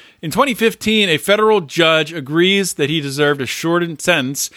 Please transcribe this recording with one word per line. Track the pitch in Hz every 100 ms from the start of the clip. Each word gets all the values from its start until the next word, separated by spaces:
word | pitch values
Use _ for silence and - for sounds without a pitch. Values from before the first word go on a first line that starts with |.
| - _
in | 165
twenty | 180 277
fifteen, | 208 220 - 214 214 202
a | 151
federal | - 208 220 214
judge | 147 160 165 156 151
agrees | 165 135 160 185 196 180
that | - 139
he | 160
deserved | 139 135 147 147
a | 120
shortened | - 165 170 170 151
sentence. | - 165 127 143 -